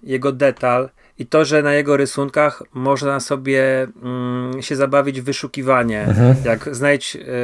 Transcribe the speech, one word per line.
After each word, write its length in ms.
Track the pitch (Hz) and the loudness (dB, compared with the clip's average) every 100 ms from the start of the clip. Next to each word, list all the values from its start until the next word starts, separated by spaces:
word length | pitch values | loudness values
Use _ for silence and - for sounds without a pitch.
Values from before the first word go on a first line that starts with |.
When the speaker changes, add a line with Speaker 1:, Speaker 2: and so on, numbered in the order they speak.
Speaker 1:
jego 280 | - 131 135 | -6 -2 -2
detal 580 | 127 139 123 127 123 135 _ _ - | 2 0 2 0 0 -2 _ _ -16
i 60 | 127 | 0
to, 200 | 160 143 | 2 4
że 180 | 151 | 2
na 100 | 147 | 2
jego 240 | 147 143 143 | 2 2 2
rysunkach 680 | 139 - 139 151 147 - - | 0 -2 -2 2 0 0 -12
można 460 | 127 131 139 139 139 | -4 0 0 0 -4
sobie, 680 | 127 139 131 135 135 131 131 - | -4 -6 0 2 2 0 -2 -8
mm, 580 | 123 127 123 123 127 131 | -10 -6 -4 -4 -6 -8
się 140 | 127 135 | -6 -2
zabawić 460 | 139 139 139 131 | 0 2 0 -2
w 20 | |
wyszukiwanie, 800 | 127 135 - - 131 127 117 107 | -4 -6 -6 -6 0 2 2 0
Speaker 2:
Mhm. 320 | 107 101 123 131 127 | 0 4 6 6 2
Speaker 1:
jak 300 | 113 156 127 | -2 -2 -2
znajdź, 400 | 143 143 - - - 123 | 0 0 -2 -12 -8 -6